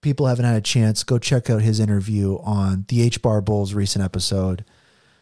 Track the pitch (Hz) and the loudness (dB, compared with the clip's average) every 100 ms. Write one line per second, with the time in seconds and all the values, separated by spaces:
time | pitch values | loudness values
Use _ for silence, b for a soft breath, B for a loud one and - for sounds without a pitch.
0 | 147 139 131 120 120 113 - 123 110 107 | -4 0 0 0 0 0 0 2 2 0
1 | - 120 - 127 - 110 110 107 107 101 | 0 -2 0 0 2 2 2 2 2 0
2 | 98 104 98 95 104 101 95 95 98 120 | 0 -2 0 -2 -2 0 0 -2 -2 2
3 | 120 - 120 107 98 104 98 101 98 101 | 2 2 0 0 0 0 0 -2 -2 -2
4 | 92 92 - 98 92 92 - b b b | -2 -4 -2 -2 -2 -4 -8 b b b
5 | b b | b b